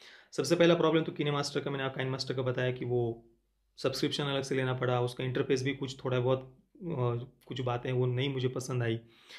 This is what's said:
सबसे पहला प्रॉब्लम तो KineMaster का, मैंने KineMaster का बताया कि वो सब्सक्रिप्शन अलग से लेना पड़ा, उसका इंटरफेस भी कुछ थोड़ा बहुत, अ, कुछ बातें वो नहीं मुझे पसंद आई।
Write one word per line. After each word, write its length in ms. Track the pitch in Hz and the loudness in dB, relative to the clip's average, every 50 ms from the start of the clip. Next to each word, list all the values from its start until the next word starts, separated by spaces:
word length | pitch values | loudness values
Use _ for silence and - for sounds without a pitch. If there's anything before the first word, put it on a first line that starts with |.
| - - - - - _ | -20 -20 -20 -20 -20 _
सबसे 240 | - - 135 131 170 | -4 -2 0 2 4
पहला 200 | 175 175 170 170 | 6 6 6 6
प्रॉब्लम 280 | 170 165 160 156 160 160 | 6 4 4 4 2 2
तो 80 | - | 0
KineMaster 500 | - - 143 147 147 143 143 - - - | -2 -2 -2 0 0 0 -2 -2 -2 -4
का, 100 | - 143 | -4 -2
मैंने 320 | 139 139 135 135 131 135 131 | -4 -2 -4 -4 -4 -4 -4
KineMaster 320 | 131 131 131 - - 127 | -2 -2 -4 -4 -4 -4
का 60 | 131 | -2
बताया 300 | 123 127 123 131 127 127 | -2 -2 0 0 0 0
कि 140 | 127 127 131 | -2 -2 -2
वो 400 | 120 123 123 120 117 117 - - - _ _ _ _ _ _ _ _ _ - | 0 0 2 0 0 -2 -6 -10 -20 _ _ _ _ _ _ _ _ _ -4
सब्सक्रिप्शन 460 | - 135 - - - 143 - - 147 | -2 -2 0 0 -2 -2 0 -2 -2
अलग 180 | 139 139 135 | -2 -2 -2
से 140 | 135 - 135 | -2 0 0
लेना 180 | 131 131 127 127 | 0 2 0 0
पड़ा, 280 | 127 127 123 123 123 | 0 2 2 2 2
उसका 220 | 123 123 - - 131 | 2 0 -2 -4 -4
इंटरफेस 400 | 131 123 135 139 - 139 123 127 | -2 0 0 2 2 2 2 2
भी 120 | 139 139 | 0 -2
कुछ 300 | 139 139 127 - - - | -2 -4 -8 -8 -6 -2
थोड़ा 140 | 135 127 127 | 0 0 2
बहुत, 380 | 123 127 131 131 131 - - - _ _ _ | 4 4 2 2 0 -6 -18 -20 _ _ _
अ, 600 | - 196 165 - 127 123 120 117 120 127 - - _ _ | -12 -8 -6 -4 -2 0 0 0 -2 -6 -10 -14 _ _
कुछ 160 | - 135 127 | -10 -8 -4
बातें 300 | 127 123 120 120 - 135 | -2 -2 -2 -2 -2 -2
वो 140 | 127 127 123 | 0 0 2
नहीं 240 | 123 123 123 139 143 | 2 2 0 0 0
मुझे 180 | 135 131 123 123 | 0 0 -2 -2
पसंद 360 | 131 139 127 - 139 123 120 | -2 -4 -4 -2 -2 0 0
आई। 160 | 117 113 113 - - - - - - - | 0 -2 -2 -6 -10 -20 -20 -20 -20 -20